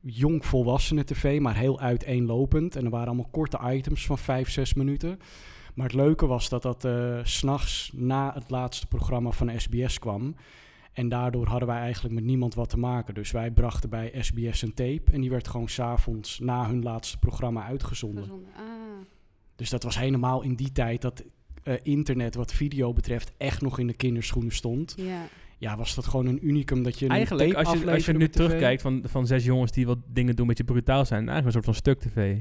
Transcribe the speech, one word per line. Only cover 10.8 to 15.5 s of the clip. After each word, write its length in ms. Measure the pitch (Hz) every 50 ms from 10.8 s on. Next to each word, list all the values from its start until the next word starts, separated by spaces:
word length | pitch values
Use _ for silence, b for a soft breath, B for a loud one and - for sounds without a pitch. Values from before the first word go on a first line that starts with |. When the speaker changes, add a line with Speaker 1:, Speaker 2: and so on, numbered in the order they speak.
| B B B
Speaker 1:
En 160 | - 123 120
daardoor 380 | 120 123 123 123 123 123 120
hadden 220 | 117 117 123 123 120
wij 100 | 117 120
eigenlijk 360 | 120 120 120 - - 123 113
met 100 | 117 110
niemand 300 | 117 131 131 123 120 -
wat 140 | - 120 113
te 80 | - 120
maken. 360 | 120 123 123 123 113 - 101
Dus 160 | 104 104 -
wij 200 | - 120 113 117
brachten 400 | 113 - - 120 110 113 107 113
bij 220 | 107 113 113 117 117 127
S 100 | 120 -
B 80 | 117 117 117 117
S 120 | 110 - -
een 120 | 110 104
tape. 380 | - 127 123 143 160 - - -
En 80 | 143
die 100 | 131 127
werd 180 | 131 123 117
gewoon 200 | -